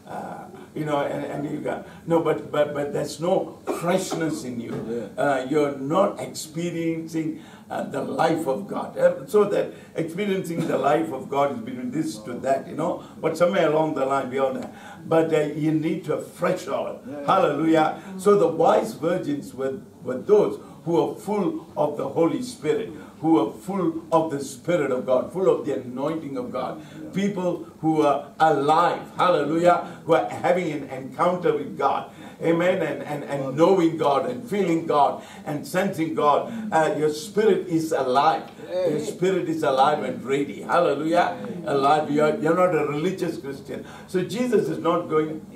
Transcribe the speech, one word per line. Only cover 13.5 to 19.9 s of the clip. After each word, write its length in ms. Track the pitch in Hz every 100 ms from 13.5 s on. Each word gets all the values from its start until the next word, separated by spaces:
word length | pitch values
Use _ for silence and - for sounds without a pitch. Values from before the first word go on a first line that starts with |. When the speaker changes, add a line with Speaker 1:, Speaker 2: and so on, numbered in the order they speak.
| 190 156
Speaker 1:
along 240 | 156 156 139
the 100 | 135
line, 240 | 139 131
we 80 | 131
all 160 | 135
know. 160 | 123 - - - - -
But, 260 | 165 160
uh, 60 | 156
you 320 | 147 151 156
need 340 | 151 156 190 147
to 120 | 135
have 140 | -
fresh 360 | - 180 - -
oil. 340 | - - - 123
Speaker 2:
Yeah. 160 | 143 143
Speaker 1:
Hallelujah. 800 | 190 160 139 160 160 151 - - 190
So 180 | 202 202
the 120 | 165
wise 440 | - 170 214 -
virgins 580 | 123 156 180 147 139 - 123
were, 240 | 135 - -